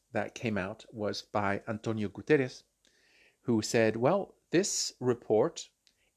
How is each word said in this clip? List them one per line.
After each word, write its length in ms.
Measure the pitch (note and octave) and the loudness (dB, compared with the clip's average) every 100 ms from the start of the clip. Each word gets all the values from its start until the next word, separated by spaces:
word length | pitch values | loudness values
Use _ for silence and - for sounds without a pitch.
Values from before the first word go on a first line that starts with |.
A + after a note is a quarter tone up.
| _ | _
that 220 | A2 - | -6 -6
came 240 | - A#2+ G2+ | -6 -4 -4
out 260 | F#2 A2 - | -4 -8 -14
was 320 | A#2 G#2 - | -6 -6 -6
by 400 | - G#2+ G2+ G2 - | -6 -2 -2 -2 -4
Antonio 400 | G#2 A2+ A2+ G2+ | -6 -4 -4 -4
Guterres, 560 | - - D3+ B2+ - _ _ _ _ _ _ _ _ | -4 2 2 2 -8 _ _ _ _ _ _ _ _
who 200 | - A2 | 0 0
said, 340 | - A#2+ A2 A2+ | 2 4 4 2
"Well, 380 | B2+ G3 - _ _ | 2 2 -2 _ _
this 420 | D#3+ G3+ - - - | 0 0 -2 -4 -2
report 680 | B2+ A#2+ - A2 D#3+ - - _ _ _ _ | -2 0 2 4 2 -2 -16 _ _ _ _